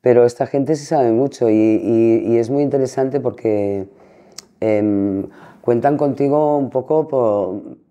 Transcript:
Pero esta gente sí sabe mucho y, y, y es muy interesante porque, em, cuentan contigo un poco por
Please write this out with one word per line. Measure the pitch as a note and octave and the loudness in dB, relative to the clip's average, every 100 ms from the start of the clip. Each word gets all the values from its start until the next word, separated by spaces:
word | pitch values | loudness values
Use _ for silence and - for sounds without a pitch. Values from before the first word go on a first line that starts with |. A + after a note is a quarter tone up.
Pero | B2+ A#2+ A#2+ | 4 4 4
esta | - C3+ | 0 -4
gente | C#3 C3+ D3+ | -4 -2 -4
sí | D3 | -2
sabe | D#3 A#2+ | 0 2
mucho | A2+ C#3 - A#2 | 0 -2 0 0
y, | |
y, | A2 A2 A2 G2 A2+ A2+ A2+ G#2 | 4 2 2 0 2 2 2 0
y | A#2 | -2
es | A2+ | 0
muy | C#3 | -2
interesante | C#3+ C#3 C3 C3+ C3 C#3 | 0 0 -2 -2 -2 -2
porque, | B2 - A2+ G#2 G2+ G2+ F#2+ _ - _ - - _ _ | -4 -4 -2 -2 -2 -4 -8 _ -20 _ -20 -20 _ _
em, | A2 G#2+ G#2 G2+ G2+ G2 F#2+ - - - | -2 0 2 0 0 -2 -8 -14 -20 -6
cuentan | - A#2+ C#3+ D3 | 0 2 2 0
contigo | D3 B2 C#3 D3 D3+ D3 | -2 0 0 2 2 0
un | C3 | -2
poco | C3 B2+ D#3 D#3 | -4 -2 -2 0
por | C3+ A#2 G#2 F#2 G2 - - _ | 0 0 0 -2 -6 -12 -20 _